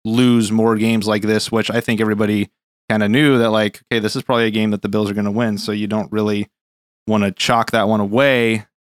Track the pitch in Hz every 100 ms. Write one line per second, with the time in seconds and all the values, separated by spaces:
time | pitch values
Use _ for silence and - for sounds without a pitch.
0 | 110 117 127 120 104 110 113 110 110 113
1 | 104 107 107 107 - 113 107 113 117 107
2 | 110 104 107 104 101 _ _ _ - 110
3 | 104 123 147 127 117 110 107 - - 117
4 | 104 135 - 120 113 107 107 104 101 107
5 | 104 104 104 104 117 101 - 107 107 110
6 | - 107 107 104 101 _ _ _ _ _
7 | - 107 98 92 - 120 110 113 101 110
8 | 101 110 139 127 117 113 107 _